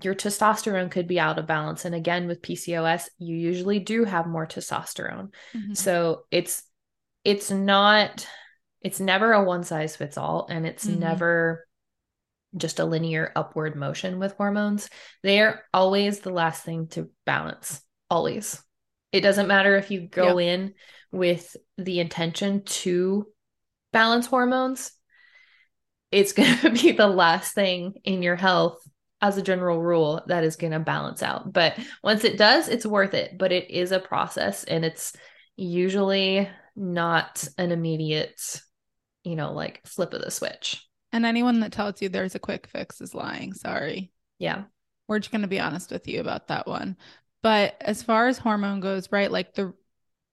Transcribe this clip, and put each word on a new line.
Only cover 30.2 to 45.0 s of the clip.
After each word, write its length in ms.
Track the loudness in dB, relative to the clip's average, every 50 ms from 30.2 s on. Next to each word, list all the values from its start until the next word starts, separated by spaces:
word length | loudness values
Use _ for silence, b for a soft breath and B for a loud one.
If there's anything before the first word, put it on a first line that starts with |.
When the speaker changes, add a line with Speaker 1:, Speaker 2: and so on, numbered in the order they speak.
| -2 -2
Speaker 1:
that 160 | 0 2 2
is 140 | 0 0 -2
gonna 220 | -4 -2 -2 -2
balance 440 | -2 -2 -2 -2 -2 -6 -6 -4 -4
out. 300 | -2 -2 -4 -6 -2 2
But 260 | 2 2 2 2 B -8 B B B 0
once 200 | 0 2 2 2
it 140 | 2 4 6
does, 300 | 6 8 8 6 4 2
it's 180 | -2 -2 -2
worth 280 | 0 2 2 2 2 2
it. 240 | -2 -2 -4 -2 -2
But 140 | 0 2
it 200 | 2 0 0 -2
is 200 | -2 -2 0 0
a 80 | 0 -2
process, 640 | -2 -2 -2 -2 -2 -2 -2 -2 -2 -2 -2 -4 -4
and 200 | -2 -2 0 0
it's 300 | -2 -4 -6 -10 -12 B B B B B B B B _
usually 920 | -10 -6 -4 0 0 0 2 2 2 2 2 2 2 2 2 2 2 0 -2 B B B B _
not 720 | -8 -6 -4 -2 0 0 2 2 0 0 -2 -6 -10 -10 -8 -6 -4
an 140 | -2 -2
immediate, 920 | 0 0 0 -2 -2 -2 -2 -2 -2 -2 -2 -4 -8 -10 -12 -10 -10 -12 -14 _ _ _ _ _ _ _ _ _ _ _ -10
you 120 | -8 -6
know, 180 | -6 -6 -6 -6
like, 340 | -6 -8 -8 -10 -14 -20 -12
flip 260 | -6 -4 -4 -4 -4
of 80 | -6
the 80 | -8 -6
switch. 560 | -6 -6 -6 -8 -8 -8 -8 -8 -8 -10 -12 _ _ _ _ _ -2
Speaker 2:
And 120 | 0 0
anyone 340 | 2 2 2 2 2 4 2
that 100 | 2 0
tells 300 | -2 -4 -6 -6 -6 -6
you 80 | -6 -4
there's 260 | -4 -4 -4 -4 -6
a 40 | -8
quick 280 | -8 -8 -8 -8 -10 -10
fix 320 | -10 -10 -10 -10 -12 -16
is 140 | -16 -14 -10
lying. 400 | -10 -8 -8 -8 -10 -10 -12 -12
Sorry. 580 | -10 -8 -6 -6 -4 -4 -6 -6 -8 -10 -12 _ _ _ _ _ -8
Speaker 1:
Yeah. 240 | -6 -4 -4 -6 -8 -12 _ _ _ _ _ _